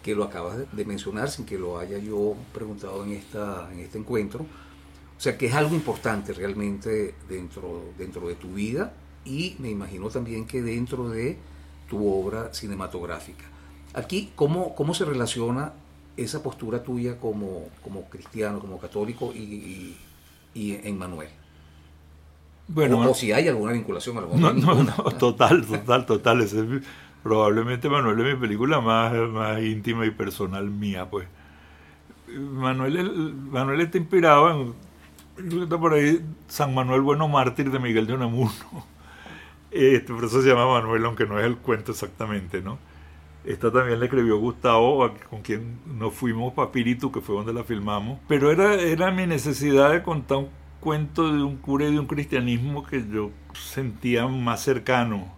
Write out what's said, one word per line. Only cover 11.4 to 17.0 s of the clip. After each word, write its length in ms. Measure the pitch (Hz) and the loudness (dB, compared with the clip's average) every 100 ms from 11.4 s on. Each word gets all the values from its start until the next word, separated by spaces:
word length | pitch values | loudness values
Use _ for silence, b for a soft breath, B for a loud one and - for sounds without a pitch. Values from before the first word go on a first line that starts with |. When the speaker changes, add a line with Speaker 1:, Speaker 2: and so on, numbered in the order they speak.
| B B B B - | B B B B -10
Speaker 1:
tu 180 | 104 104 | -2 0
obra 460 | 95 95 110 113 | 0 -2 -6 -8
cinematográfica. 920 | - 104 95 92 90 87 82 - 87 - B B B B | -10 -10 -8 -8 -8 -10 -10 -12 -20 -20 B B B B
Aquí, 380 | - 117 185 202 - | -10 -6 -6 -6 0
¿cómo, 400 | - 175 180 - | 0 2 -4 -2
cómo 180 | 147 | -2
se 120 | 170 175 | 0 -2
relaciona 680 | 135 117 123 117 123 156 - - - - - | -2 -2 -2 -2 -2 -6 -12 -20 -20 -18 -8
esa 260 | 117 151 | -6 -6
postura 400 | 143 - 113 120 | -8 -8 -6 -6
tuya 340 | 120 123 | -4 -4